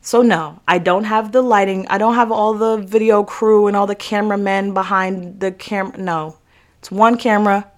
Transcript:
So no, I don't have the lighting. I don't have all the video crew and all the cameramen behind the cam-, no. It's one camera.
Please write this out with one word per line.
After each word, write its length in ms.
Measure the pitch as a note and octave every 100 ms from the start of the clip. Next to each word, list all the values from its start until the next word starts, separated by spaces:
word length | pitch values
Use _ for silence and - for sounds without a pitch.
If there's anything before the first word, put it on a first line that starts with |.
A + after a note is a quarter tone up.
So 220 | - A#3+
no, 380 | A#3+ F3 D#3 D#3+ -
I 120 | F3+
don't 260 | F3 F#3
have 280 | G#3+ A3 G#3+
the 100 | B3+
lighting. 440 | B3+ G#3+ G3 F#3+ F#3+
I 100 | G3
don't 160 | A3
have 180 | A#3 A3+
all 220 | A3 G#3+
the 240 | G#3+ A3 A3
video 440 | F#3+ A3 A3 G#3
crew 440 | G3+ - A3 G#3+ G#3
and 100 | G3+
all 100 | G3+
the 80 |
cameramen 760 | G3+ - G#3 G#3+ G3+ G3 G3 G3
behind 680 | F#3+ F#3 F#3+ F#3 F#3+ F3 F#3+
the 120 | F#3+
cam-, 420 | F#3 - G3+ F#3+ -
no. 400 | F#3 E3 D#3 D#3+ _ _ _ _
It's 120 | -
one 280 | F#3 A3+ A#3+
camera. 520 | B3 G#3 G#3 G3 G3+